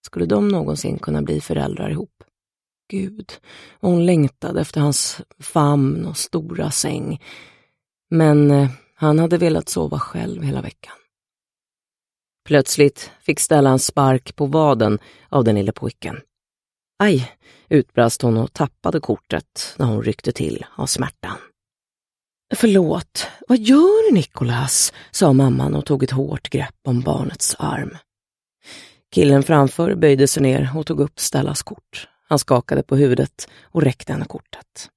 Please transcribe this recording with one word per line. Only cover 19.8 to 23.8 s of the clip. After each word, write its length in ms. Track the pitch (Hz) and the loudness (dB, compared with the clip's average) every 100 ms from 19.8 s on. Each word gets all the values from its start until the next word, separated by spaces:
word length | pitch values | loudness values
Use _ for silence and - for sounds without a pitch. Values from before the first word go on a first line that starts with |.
| 120 | -2
hon 160 | 107 | 0
ryckte 300 | 113 - - | -2 -4 -6
till 340 | - 76 - - - | -4 -6 -6 -10 -10
av 100 | 131 | -6
smärtan. 500 | - - - - - - _ _ _ _ _ _ _ _ _ _ | -4 -6 -10 -14 -14 -18 _ _ _ _ _ _ _ _ _ _
"Förlåt, 720 | - 233 196 160 180 - - - - - | 0 2 4 2 -2 -8 -12 -12 -14 0
vad 100 | 247 | 2
gör 500 | 214 277 | 6 6